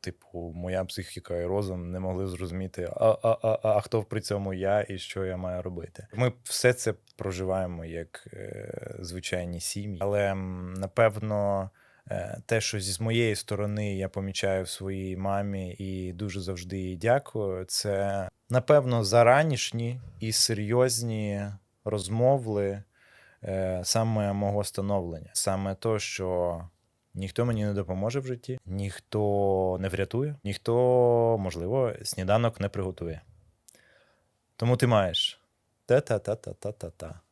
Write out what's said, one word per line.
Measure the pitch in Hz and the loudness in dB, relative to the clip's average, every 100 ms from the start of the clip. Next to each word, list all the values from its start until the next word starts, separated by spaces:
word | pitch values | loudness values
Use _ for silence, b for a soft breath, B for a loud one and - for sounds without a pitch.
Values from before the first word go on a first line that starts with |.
типу, | - - _ 87 85 82 | -10 -12 _ -10 -10 -8
моя | 90 92 92 | -2 -2 -2
психіка | - 90 - - 87 | -6 -10 -12 -6 -4
і | 87 | 0
розум | 98 98 90 87 | 0 -2 -4 -6
не | 90 | -4
могли | 92 92 95 | -4 -2 -4
зрозуміти, | 90 90 90 92 - 90 - | -4 -6 -6 -6 -6 -6 4
а, | 110 | 4
а, | - | 6
а, | 113 113 113 110 | 2 2 2 2
а, | 110 104 | 2 2
а | |
хто | - 113 | 2 -2
при | 101 107 | -2 -6
цьому | - 101 98 | -2 -2 -2
я | 92 95 104 98 | -2 2 2 0
і | 95 | -6
що | - - 95 | -8 -6 -4
я | 90 | -4
маю | 92 90 | -4 -6
робити. | 90 87 82 - - | -6 -8 -10 -14 -12
Ми | 107 123 120 | 0 0 0
все | - - 127 | -6 4 4
це | 123 - - _ - | 4 -2 -4 _ -8
проживаємо | 98 90 95 95 92 87 82 | -6 -4 0 0 -2 -4 -8
як, | 82 82 - - | -8 -10 -14 -16
е, | - 50 - - - - - | -12 -12 -10 -10 -10 -10 -10
звичайні | 87 90 - 90 87 87 | -8 -8 -4 -4 -4 -6
сім'ї. | - 101 101 92 | -6 -6 -6 -4
Але, | 98 104 98 | 0 2 2
м, | 95 92 90 90 | 0 -4 -6 -8
напевно, | 92 95 - 113 104 107 104 101 98 95 b b b - | -6 -4 4 4 4 -2 0 0 0 -2 b b b -8
е, | 98 90 104 - | -6 -6 -10 0
те, | 113 | 0
що | - 107 | 0 -4
зі, | 95 | -4
з | 92 | -2
моєї | 113 117 117 101 | 0 2 2 0
сторони | - 101 104 104 104 98 | -2 -2 -2 -2 -2 -2
я | 95 | -4
помічаю | - 98 95 101 95 | -4 -6 -2 0 0
в | 87 | -2
своїй | - 95 98 95 92 | -6 -6 -6 -6 -4
мамі | 98 98 101 98 92 - | -2 -2 -2 -4 -8 -8
і | 95 95 92 | -8 -6 -6
дуже | 87 104 95 | -6 -6 -6
завжди | 90 90 87 95 | -6 -8 -6 -6
їй | 92 92 | -6 -2
дякую, | 110 131 - 117 98 92 92 | 2 2 0 -4 -4 -4 -4
це, | - 104 98 98 98 92 _ _ | -4 0 0 0 -2 -6 _ _
напевно, | 123 - 147 127 117 | 0 6 6 6 0
заранішні | 101 117 117 135 160 127 - 117 117 127 - - | 6 8 10 8 6 2 -2 -2 -4 -6 -12 -8
і | 110 | -2
серйозні | 107 - 107 104 120 127 117 117 110 104 101 101 98 _ _ - | 2 2 2 2 4 4 2 -2 -2 -2 -2 -4 -8 _ _ -4
розмови, | 104 95 113 127 139 113 104 98 98 101 b b b b b | -4 -2 4 4 4 2 0 0 -2 -10 b b b b b
е, | - 95 92 92 | -4 -2 -2 -2
саме | 90 113 113 110 101 | 0 2 2 2 2
мого | 101 101 101 | 0 0 0
становлення. | 101 - 98 101 85 82 - | -2 -4 0 0 -2 -8 -6
Саме | - - 98 98 95 | -2 0 0 -2 -2
то, | 113 107 | 0 0
що | - - 92 90 87 85 85 _ _ _ _ - | -2 -4 -2 0 0 -2 -8 _ _ _ _ -8
ніхто | 95 - 120 | -6 -2 0
мені | 113 104 | 0 0
не | |
допоможе | 101 92 92 104 139 | 0 -2 -2 -2 -2
в | 131 | -6
житті, | 123 - 127 - | -10 -8 -10 -6
ніхто | 95 98 - _ 107 104 101 101 95 92 92 | -6 -6 -8 _ 0 2 4 4 4 2 0
не | 95 | -2
врятує, | 95 98 117 147 143 | -2 -2 -2 -4 -4
ніхто, | 101 98 - 117 123 123 123 117 117 113 | -6 -4 0 4 6 6 6 6 4 4
можливо, | 95 85 87 131 123 - | 0 -2 -2 0 0 -2
сніданок | - - 92 107 117 - | -8 -4 2 4 4 0
не | 101 | -4
приготує. | 101 95 87 85 80 - - _ _ - b b b b b b _ _ _ | -2 -6 -4 -8 -8 -12 -20 _ _ -20 b b b b b b _ _ _
Тому | 117 123 | 2 4
ти | 120 | 6
маєш | 110 92 82 - - _ _ _ _ - | 6 4 2 -2 -4 _ _ _ _ 4
та-та-та-та-та-та-та. | 127 143 107 - 110 - 92 101 - 85 - 82 85 _ | 4 4 -2 0 -4 -6 -8 -8 -8 -12 -12 -14 -14 _